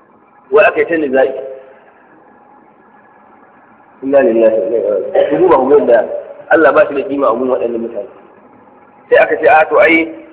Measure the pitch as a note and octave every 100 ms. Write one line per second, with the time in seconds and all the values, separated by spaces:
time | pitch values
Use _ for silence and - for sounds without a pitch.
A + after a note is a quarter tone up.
0 | _ _ _ _ - C#3+ - D#3 D3 E3
1 | C#3+ C3 C3 - - - - - _ _
2 | _ _ _ _ _ _ _ _ _ _
3 | _ _ _ _ _ _ _ _ _ -
4 | C3+ C#3 A#2+ A2+ A2+ A2 A#2 A#2 G2+ G2
5 | - - D3 D3 - C3 C3 D3 - A2+
6 | - - - - - E3 D3 D3 C#3+ C3+
7 | C3 C#3+ B2 A#2 B2+ B2 A#2+ A#2 A2+ G#2+
8 | G2 - - - _ _ _ _ _ _
9 | - C5 - D3 D3+ D#3 D#3 D3+ D#3+ E3
10 | D#3+ - -